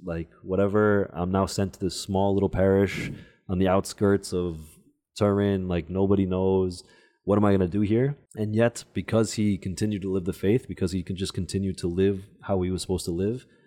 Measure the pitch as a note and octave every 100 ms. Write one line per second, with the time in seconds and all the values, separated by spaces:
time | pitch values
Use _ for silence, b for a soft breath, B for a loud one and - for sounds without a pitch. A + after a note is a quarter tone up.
0 | F2 E2+ D#2+ _ F#2 F#2+ G2+ G#2 G#2+ G2+
1 | F#2+ E2 F2+ F#2+ F#2+ - G2 - F#2+ -
2 | - F#2+ G2+ G2 G2 - G2 G2 G2 -
3 | - B B B - F#2 F#2 F#2+ - -
4 | G2+ G2+ - F2+ F2+ D#2+ D2+ - _ _
5 | _ - G#2 G2+ G2+ G2 F#2 F2 E2 F#2
6 | G2 G2 F#2+ F#2 F#2+ F#2+ F#2 F2 - b
7 | b b F#2 G#2 G#2 G2 F2+ G2+ G2+ A2
8 | C#3 D3 _ - G#2 G#2+ A#2 - - F#2+
9 | F2 A2+ G#2+ - G#2 G2 G2 E2+ G#2+ G#2
10 | F#2+ F#2+ F2+ - F#2+ B2 - F2+ F#2 F#2
11 | - F2+ F#2+ - F2 G2 G2 F2+ F2+ F2
12 | G2 G2 G2 - - F#2+ F2+ F2+ - F#2
13 | - E2+ G2 B2+ - b